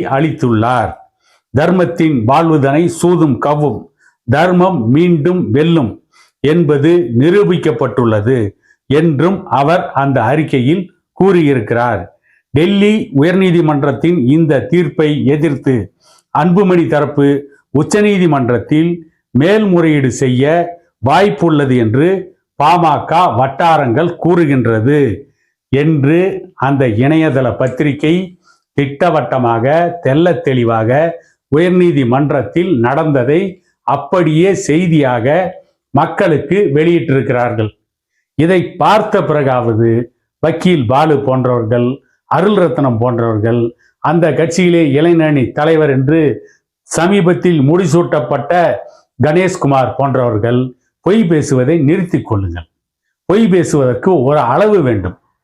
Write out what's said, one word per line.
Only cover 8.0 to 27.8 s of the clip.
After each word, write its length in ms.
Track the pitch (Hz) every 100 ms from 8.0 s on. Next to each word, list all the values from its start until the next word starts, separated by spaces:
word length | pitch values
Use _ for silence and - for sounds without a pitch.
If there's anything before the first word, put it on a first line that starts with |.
| 117 107 107 127 101 - _ _ -
என்றும் 480 | 143 165 139 170 196 -
அவர் 340 | 127 143 175 -
அந்த 240 | 135 139 131
அறிக்கையில் 600 | 113 156 147 131 123 190 175 _ _ -
கூறியிருக்கிறார். 840 | 190 180 147 131 107 117 120 101 90 _ _ _ _
டெல்லி 400 | 147 175 196 208 220 - 139
உயர்நீதிமன்றத்தின் 1040 | 165 185 185 170 156 143 147 123 165 175 120
இந்த 300 | 156 160 - -
தீர்ப்பை 440 | 175 156 - 151 147 123
எதிர்த்து 500 | 151 160 131 139 120 90 _ _ _ _ 135
அன்புமணி 500 | 175 175 190 175 147
தரப்பு 420 | 151 139 143 139 139 - _ _
உச்சநீதிமன்றத்தில் 1200 | 135 156 208 208 196 175 143 120 117 110 151 170 170 - _ _ 123
மேல்முறையீடு 760 | 165 214 208 170 160 147 131 -
செய்ய 380 | 135 127 139 170 170 - _ _
வாய்ப்புள்ளது 760 | 123 165 202 - 170 147 135 127
என்று 320 | 110 117 170 190 - - _ -
பாமக 520 | 147 175 160 135 - 160 175 -
வட்டாரங்கள் 720 | 170 - 170 156 127 117 175 -
கூறுகின்றது 800 | 160 175 151 135 117 110 123 147 127 95 - _ _ _ _
என்று 460 | 135 156 151 131 170 190 190 - -
அந்த 280 | 131 139 127 104
இணையதள 500 | 139 160 160 131 123
பத்திரிகை 600 | 104 131 -